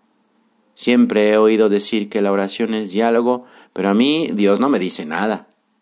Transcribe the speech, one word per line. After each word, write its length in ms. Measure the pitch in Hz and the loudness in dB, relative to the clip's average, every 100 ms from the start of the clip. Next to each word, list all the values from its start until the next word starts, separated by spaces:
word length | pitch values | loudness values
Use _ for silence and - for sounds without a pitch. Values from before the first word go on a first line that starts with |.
| _ _ _ _ _ _ _ | _ _ _ _ _ _ _
Siempre 560 | - - 123 120 101 104 | -6 0 2 2 2 2
he 60 | 107 | 4
oído 320 | 110 110 110 | 4 4 2
decir 400 | 101 - 110 104 | 2 0 -4 -4
que 140 | 110 | -2
la 100 | 101 | 0
oración 420 | 98 98 - 117 | 0 -2 -4 -4
es 180 | 107 104 | -4 -4
diálogo, 520 | 98 117 117 120 123 - - - | -2 0 0 0 -2 -8 -20 -14
pero 180 | - 98 | -4 0
a 40 | |
mí 340 | 101 131 156 160 | 2 2 0 -2
Dios 280 | 101 98 101 | 0 0 2
no 80 | 135 | 0
me 100 | 117 | -2
dice 260 | 92 - | -2 -6
nada. 440 | 80 82 107 101 - _ _ _ | -6 -4 -4 -6 -10 _ _ _